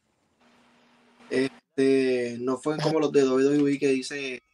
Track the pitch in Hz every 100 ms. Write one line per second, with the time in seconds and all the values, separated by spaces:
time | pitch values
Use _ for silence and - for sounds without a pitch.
0 | _ _ _ _ _ _ _ _ _ _
1 | _ _ - 131 135 - _ - 135 135
2 | 131 127 120 120 127 131 151 156 151 156
3 | 143 143 131 131 139 147 143 139 143 131
4 | 127 143 135 127 -